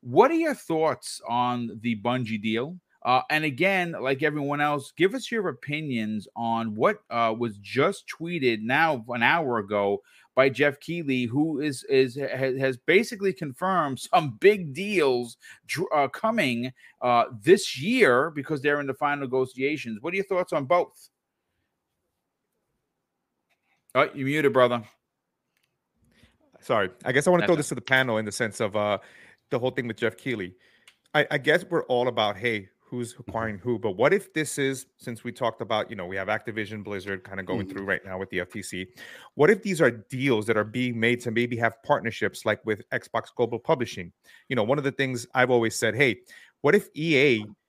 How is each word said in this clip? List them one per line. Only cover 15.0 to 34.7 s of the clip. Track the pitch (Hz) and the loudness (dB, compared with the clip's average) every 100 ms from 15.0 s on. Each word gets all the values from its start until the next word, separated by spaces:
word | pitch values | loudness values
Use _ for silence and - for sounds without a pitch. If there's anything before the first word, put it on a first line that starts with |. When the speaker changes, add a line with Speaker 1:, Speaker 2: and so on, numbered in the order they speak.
| 143 123 120 - - - _ | 2 2 -2 -12 -20 -20 _
Speaker 1:
dr-, | - 175 | -6 -2
uh, | 151 139 | 0 0
coming, | - 220 226 147 120 123 - - _ | 0 -2 0 0 0 -4 -10 -20 _
uh, | 123 120 117 123 | 2 4 2 -2
this | 101 208 - 127 | 6 6 6 -6
year | 151 254 180 123 151 | -2 4 6 6 2
because | 147 135 156 | -4 -6 -2
they're | 143 147 | 0 0
in | 139 | -2
the | |
final | 131 147 143 | -2 -2 -2
negotiations. | 139 131 127 - 135 151 123 110 | -2 0 -2 -2 -2 -2 -8 -10
What | 135 | -6
are | 185 | -6
your | 190 | -2
thoughts | 185 180 | -2 -2
on | 165 135 | -2 2
both? | 175 165 _ - _ _ _ _ _ _ _ _ _ _ _ _ _ _ _ _ _ _ _ _ _ _ _ _ _ _ _ _ | 0 0 _ -20 _ _ _ _ _ _ _ _ _ _ _ _ _ _ _ _ _ _ _ _ _ _ _ _ _ _ _ _
Oh, | 123 147 - | 0 0 0
you | 135 | -4
muted, | 151 143 | 2 2
brother. | 127 123 120 110 _ _ _ _ _ _ _ _ _ _ _ _ _ _ _ _ _ | 6 4 4 -6 _ _ _ _ _ _ _ _ _ _ _ _ _ _ _ _ _
Speaker 2:
Sorry. | - 113 95 - - | -2 0 0 -4 -2
I | |
guess | 131 151 | 0 4
I | |
wanna | 180 | 4
Speaker 1:
That's | 165 | 4
Speaker 2:
throw | |
Speaker 1:
all | 165 | 0
Speaker 2:
this | 147 | 0
to | 127 | -6
the | |
panel | - 131 131 110 | 0 2 2 0
in | 107 | -2
the | |
sense | 101 113 98 | -4 -6 -2
of, | 110 104 | -4 0
uh, | 104 98 - - - _ _ | 0 0 -4 -20 -20 _ _
the | 131 | -2
whole | 127 | -2
thing | 127 120 | -4 -6
with | 110 | -2
Jeff | 113 - | -4 -4
Keighley. | - 113 92 - _ _ _ _ _ | -6 -6 -6 -10 _ _ _ _ _
I, | 151 147 | -2 0
I | 147 | -2
guess | 131 151 175 | 2 2 2
we're | 170 | -4
all | - 123 123 | 0 0 0
about, | 117 107 101 | 2 0 0
hey, | 120 110 98 _ _ | -2 -4 -6 _ _
who's | 120 117 | -8 -8
Speaker 3:
Mm-hmm. | - 120 | -10 -10
Speaker 2:
acquiring | 107 113 101 | -6 -6 -6
who, | 120 117 | -4 -2
but | 107 | -2
what | 92 131 | 2 4
if | 196 196 | 4 -2
this | 156 156 - | -6 -4 -2
is, | 135 | -2